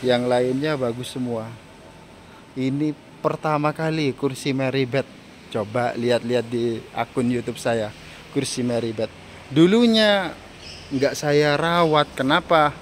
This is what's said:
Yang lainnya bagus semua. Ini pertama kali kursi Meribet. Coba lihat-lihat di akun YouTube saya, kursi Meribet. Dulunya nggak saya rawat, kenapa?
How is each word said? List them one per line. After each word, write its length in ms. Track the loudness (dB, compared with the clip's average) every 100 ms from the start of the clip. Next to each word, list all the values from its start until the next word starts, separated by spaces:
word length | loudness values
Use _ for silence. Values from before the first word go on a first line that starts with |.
| 4
Yang 80 | 2 4
lainnya 420 | 2 2 0 -2 -2
bagus 320 | -2 -4 -8
semua. 400 | -6 -6 -6 -8 -14 -20 -20 -20 -20 -20 -20 -20 -20 -14
Ini 400 | -4 -2 0 -2 -4 -16 -6
pertama 560 | -4 -2 -2 0 -2
kali 400 | -2 -4 0 -2
kursi 400 | -2 -4 -4 -4
Meribet. 480 | -2 -2 -2 0 -2 -4 -14 -20 -20 -8
Coba 480 | -6 -4 -2 -2 0
lihat-lihat 480 | 0 0 0 -2 -2
di 320 | -2 -2 -4 -8
akun 320 | -6 -4 -2 0
YouTube 320 | -2 -4 -4
saya, 320 | -2 -2 -2 -8 -18 -20 -6
kursi 320 | -4 -4 -4
Meribet. 480 | -2 -2 -2 -4 -6 -8 -20 -20 -2
Dulunya 800 | 4 6 6 6 4 4 2 -2 -10 -18 -20 -18 -18 -6
nggak 240 | 0 0 0
saya 400 | 2 4 4 2
rawat, 480 | 2 2 4 4 2
kenapa? 560 | -2 0 0 4 4 4 0